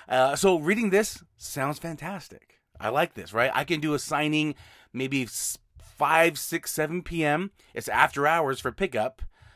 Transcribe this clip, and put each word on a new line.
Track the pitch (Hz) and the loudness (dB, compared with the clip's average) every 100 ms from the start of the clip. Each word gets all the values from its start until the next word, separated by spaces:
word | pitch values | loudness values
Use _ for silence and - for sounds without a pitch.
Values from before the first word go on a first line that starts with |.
| - | 0
Uh, | 127 135 139 | 4 4 4
so | 190 170 | 4 4
reading | 151 214 208 | 2 0 2
this | 196 214 - - _ | 2 0 -6 -18 _
sounds | - 143 135 147 | -10 -4 -4 -4
fantastic. | 165 151 165 196 - - _ _ _ - | -10 -10 -10 -12 -14 -20 _ _ _ -6
I | 107 | -2
like | 139 170 | 0 0
this, | - 82 | -4 -4
right? | 107 127 | 0 2
I | - | 0
can | 139 156 | -2 -2
do | 156 | 0
a | 147 | -2
signing | - 151 151 151 151 - - - _ | -2 -2 0 0 -2 -4 -16 -20 _
maybe | 123 131 135 | -8 -4 -2
s-, | 117 - - - _ - | -4 -6 -6 -8 _ -20
five, | - - 147 160 165 143 | -20 -4 2 6 4 2
six, | - 165 - | -6 -6 -4
seven | - 151 175 | -4 -2 -4
P | - 170 | -4 -2
M. | 151 151 196 - _ | 0 0 -2 -10 _
It's | - 117 | -10 -2
after | 113 147 139 147 | 2 4 4 2
hours | 165 139 131 | 2 0 -2
for | 131 | -4
pickup. | - 190 110 120 - - - - | -2 -2 0 -2 -4 -12 -12 -20